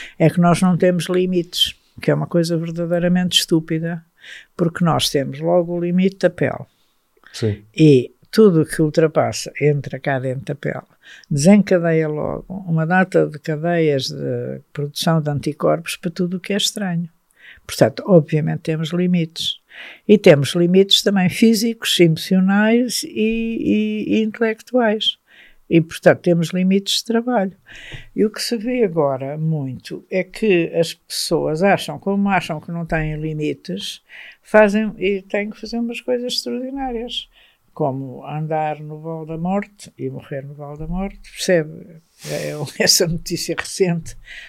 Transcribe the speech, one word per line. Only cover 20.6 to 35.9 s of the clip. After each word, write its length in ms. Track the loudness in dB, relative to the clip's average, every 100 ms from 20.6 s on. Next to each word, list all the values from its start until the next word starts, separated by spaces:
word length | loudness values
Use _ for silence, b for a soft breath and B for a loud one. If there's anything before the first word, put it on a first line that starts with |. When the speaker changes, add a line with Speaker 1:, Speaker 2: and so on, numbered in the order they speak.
| 4 4 6 4
Speaker 1:
também 280 | 4 2 2
físicos, 680 | 4 4 4 0 -4 -2 4
emocionais 1040 | 4 4 2 2 4 4 4 4 2 -4
e, 40 | -6
e, 1080 | -2 -2 0 -4 -4 0 0 0 -4 -2 0
e 60 |
intelectuais. 960 | 0 0 -2 -2 -4 0 2 0 -2 -6 _ b b b 0
E, 100 | 2
portanto, 400 | 2 2 4 4
temos 300 | 2 0 0
limites 480 | -2 2 0 0 -6
de 80 | -2
trabalho. 500 | -2 0 -2 -2 -6 _ B B B B
E 120 | -2 -2
o 40 |
que 120 | -2
se 160 | -6 -4
vê 260 | -4 0
agora 540 | 0 2 0 -2 -6 -4
muito 680 | -2 -2 -4 -10 -12 -16 -6
é 100 | -6
que 460 | -4 -4 0 2 2 0
as 180 | -2
pessoas 720 | -4 -12 -8 -2 -2 -2 0
acham, 340 | 2 2 -2 -8
como 300 | -4 -2 0
acham 300 | 0 -2 -10
que 120 | -8
não 140 | -10 -4
têm 300 | -4 -4 -4
limites, 840 | -6 -4 -4 -6 -8 -10 -10 -14 _ B B B
fazem 500 | _ 6 6 4 -4 -4
e 240 | -4 -4
têm 280 | -4 -6 -6
que 100 | -10
fazer 180 | -10 -6
umas 220 | -6